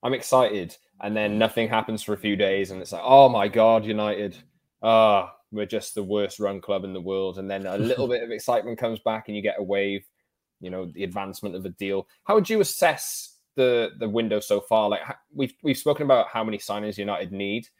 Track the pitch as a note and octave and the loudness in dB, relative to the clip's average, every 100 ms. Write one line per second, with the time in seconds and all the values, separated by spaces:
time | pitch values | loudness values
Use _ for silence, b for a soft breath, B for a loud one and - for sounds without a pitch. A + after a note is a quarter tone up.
0 | B2 C3 - C3 A2+ G#2 E2+ - _ _ | -4 -4 2 4 4 0 -8 -14 _ _
1 | G#2 G#2+ G#2+ G#2 A2 A#2 A2 A2 G#2+ G#2+ | -6 -2 -2 2 0 0 0 -2 -2 -8
2 | - G#2 G#2+ G2+ G2 G2 F#2+ F#2 - F2 | -6 -4 -2 0 2 0 -2 -8 -10 -6
3 | A#2 C3+ C3+ A#2 G2+ A2+ A2 A2+ G#2+ G#2+ | 6 10 10 6 2 4 6 4 2 -2
4 | G#2 G2+ G2+ - _ _ _ _ A2 A2 | -2 -2 -6 -8 _ _ _ _ 4 6
5 | A2 G2+ F2 - _ G#2 G2+ A2 - A2 | 6 4 0 -12 _ -8 -6 -6 -6 -8
6 | G2 G#2 G2 - G2+ G2 G2 G2 F#2+ F#2 | -2 -2 -2 -4 -4 -4 -4 -4 -4 -8
7 | F2+ F#2+ F#2+ F#2 G2 G2 F#2+ G2+ A2+ B2+ | -4 -4 -4 -6 -8 -6 -6 -2 -2 0
8 | C3 A#2+ A#2 A2 - A#2+ A#2+ A2+ A#2+ A2 | -2 -2 -4 -6 -2 -2 -2 -6 -6 -4
9 | A#2 A2 - G#2 G2+ G#2 F#2+ G2 G2+ G2+ | -4 -4 -6 -4 0 0 0 0 0 -4
10 | - _ _ _ _ _ F2+ F#2 F2 E2 | -10 _ _ _ _ _ -12 -10 -10 -8
11 | F#2+ G2 G2 F#2 G#2 F2+ F#2+ - G2 G2 | -8 -6 -8 -10 -10 -10 -10 -8 -4 -4
12 | - _ - G#3+ G3+ A3 - - E3+ - | -6 _ 0 2 4 2 2 2 2 2
13 | - - - _ _ - B2+ A#2+ A2+ - | -6 -10 -14 _ _ 2 2 4 0 -4
14 | A2 A2 A2+ G#2+ - G2+ - A2 G#2 G2+ | -2 -2 0 -2 0 -2 2 2 2 0
15 | A#2 - _ C#3 C3 - D3+ C3 D3+ D3 | -6 -14 _ -4 -4 -2 -2 0 0 0
16 | C#3+ B2 A2 A#2 A2 G#2 - G#2 G#2+ G2+ | 4 4 4 -2 -4 -6 -6 -6 -6 -6
17 | G2+ F#2 F2+ G2 G2+ A2+ - | -4 -4 -6 -6 -4 -4 -8